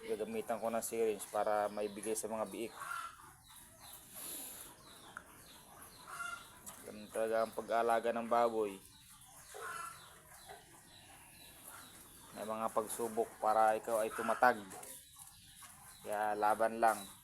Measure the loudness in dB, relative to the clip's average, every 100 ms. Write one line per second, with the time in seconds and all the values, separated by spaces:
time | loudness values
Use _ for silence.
0 | -4 -2 -2 -4 -4 -2 0 -2 -2 2
1 | 2 2 -2 0 2 4 2 0 -4 -4
2 | -4 -2 -2 -2 -4 -4 -8 -8 -8 -6
3 | -8 -12 -20 -20 -20 -20 -20 -20 -20 -20
4 | -18 -14 -12 -10 -12 -14 -16 -18 -20 -20
5 | -16 -16 -16 -20 -20 -20 -20 -20 -20 -18
6 | -14 -8 -8 -8 -12 -16 -16 -14 -14 -14
7 | -8 -2 2 2 2 -2 0 2 4 4
8 | 2 -2 2 4 4 4 0 -2 -16 -20
9 | -20 -20 -20 -20 -16 -12 -10 -8 -10 -12
10 | -18 -20 -20 -20 -18 -18 -18 -20 -20 -20
11 | -20 -20 -20 -20 -20 -18 -16 -16 -16 -18
12 | -20 -20 -16 -8 -4 0 2 2 -2 -2
13 | -2 0 0 2 4 8 8 6 2 2
14 | 2 0 0 6 6 6 -4 -14 -14 -16
15 | -18 -20 -20 -20 -20 -20 -20 -18 -20 -14
16 | -4 0 2 4 4 4 2 6 4 4
17 | -4 -16